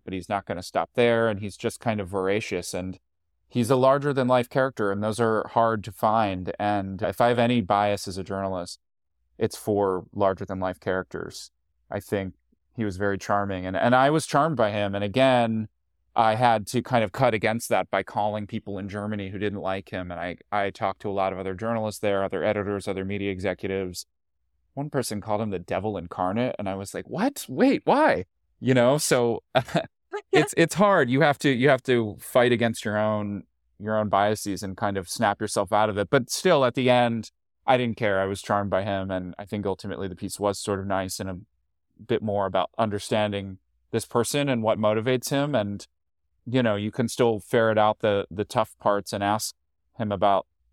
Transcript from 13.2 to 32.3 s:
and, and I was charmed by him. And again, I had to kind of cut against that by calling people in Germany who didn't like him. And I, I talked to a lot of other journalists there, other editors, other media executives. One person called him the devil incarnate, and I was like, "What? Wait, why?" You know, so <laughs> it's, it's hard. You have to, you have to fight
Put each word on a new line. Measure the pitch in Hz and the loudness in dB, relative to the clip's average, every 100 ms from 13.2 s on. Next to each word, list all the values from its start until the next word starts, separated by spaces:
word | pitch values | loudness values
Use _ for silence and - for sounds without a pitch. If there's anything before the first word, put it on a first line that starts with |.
| - 104 101 95 92 | -2 -2 -2 -4 -4
and, | 92 | 0
and | 120 127 | 2 4
I | 135 | 4
was | 156 - | 2 0
charmed | 147 156 135 | 0 0 2
by | 110 | 0
him. | 104 101 101 | 0 -2 -2
And | |
again, | 101 101 131 123 117 110 110 _ _ _ _ - | -2 2 4 4 2 0 -4 _ _ _ _ 2
I | 113 | 2
had | 110 123 113 101 | 4 4 2 0
to | 123 | -4
kind | - 127 | 0 0
of | 107 | 0
cut | - 131 110 | 2 2 2
against | 107 113 - | 0 -2 0
that | 104 92 | -2 0
by | 98 | -2
calling | 98 - 104 107 101 | -2 -2 -2 -4 -6
people | 113 104 101 | -10 -8 -10
in | 98 | -8
Germany | 104 104 107 95 | -8 -6 -6 -8
who | 98 | -6
didn't | 104 98 | -6 -4
like | 85 98 95 | -4 -6 -6
him. | 98 90 | -10 -8
And | 87 | -8
I, | 87 85 _ | -8 -10 _
I | 104 101 | -4 -2
talked | - 98 95 | -2 -4 -4
to | 107 | -4
a | |
lot | 98 95 | -2 -2
of | 92 | -2
other | 95 | -6
journalists | 92 113 117 107 104 | -6 -4 -2 -4 -4
there, | 107 98 | -2 0
other | 98 95 | 0 0
editors, | 87 107 101 101 95 | 0 0 -2 -4 -4
other | 95 95 | -6 -4
media | 101 98 | -4 -4
executives. | 92 95 92 98 95 92 90 - _ _ _ _ _ _ | -2 -4 -4 -4 -4 -4 -8 -14 _ _ _ _ _ _
One | - 147 | -10 -6
person | 139 120 107 | -4 -4 -4
called | 101 104 | -2 -2
him | 110 | -2
the | 95 | -4
devil | 87 92 104 98 | -4 -2 -2 -4
incarnate, | 85 - 92 104 127 - | -6 -2 0 0 -2 -2
and | 98 | -6
I | |
was | 95 98 - | -6 -6 -10
like, | - | -8
"What? | 131 240 285 - | -4 -4 -4 -6
Wait, | 131 254 - - | 2 2 2 2
why?" | 240 311 85 95 _ _ _ | 4 4 2 -2 _ _ _
You | 117 | 2
know, | 127 120 147 | 4 6 4
so | - 135 120 113 - | 2 2 2 0 -2
<laughs> | - 127 - - _ _ 415 - | -2 0 -2 -4 _ _ -12 0
it's, | 381 415 - | 2 2 2
it's | 165 156 | 2 4
hard. | 202 190 127 | 4 6 4
You | 131 | 4
have | 156 143 | 4 4
to, | 151 | 2
you | 127 135 | 4 4
have | 127 | 4
to | - 123 110 - | 4 2 2 -4
fight | - | 0